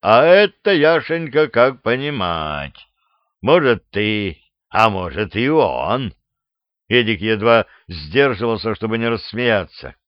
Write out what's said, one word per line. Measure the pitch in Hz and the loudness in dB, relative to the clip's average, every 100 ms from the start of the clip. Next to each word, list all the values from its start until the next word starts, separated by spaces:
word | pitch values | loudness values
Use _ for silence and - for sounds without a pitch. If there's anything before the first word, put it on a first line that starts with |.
"А | 95 117 | 4 4
это, | 156 185 208 _ - | 6 6 4 _ -2
Яшенька, | 185 151 165 - 165 160 143 151 | 2 4 2 -2 -6 -2 -2 0
как | 117 127 131 | 2 2 0
понимать. | 113 123 143 143 90 82 78 73 71 - - _ _ _ _ _ | -4 -4 -4 -4 -4 -4 -6 -8 -10 -14 -20 _ _ _ _ _
Может, | - 170 139 113 _ | 2 2 2 0 _
ты, | 101 107 104 98 - _ _ _ | -4 -2 -2 -4 -8 _ _ _
а | 101 110 | 0 0
может, | 95 90 - 104 104 | 0 -6 -6 -6 -2
и | 127 | 0
он". | 156 107 62 69 120 120 - _ _ _ _ _ _ _ | 0 0 -2 -4 -4 -6 -12 _ _ _ _ _ _ _
Эдик | 120 110 113 | 0 0 -2
едва | 107 110 110 117 98 _ _ | -2 -2 2 2 2 _ _
сдерживался, | 87 73 104 139 104 117 110 113 | -16 -4 0 2 0 -4 -4 -4
чтобы | 107 113 113 | -6 -4 -4
не | 117 | -4
рассмеяться. | 113 - 110 120 107 87 - 65 - | -4 -6 -4 0 0 -2 -14 -20 -20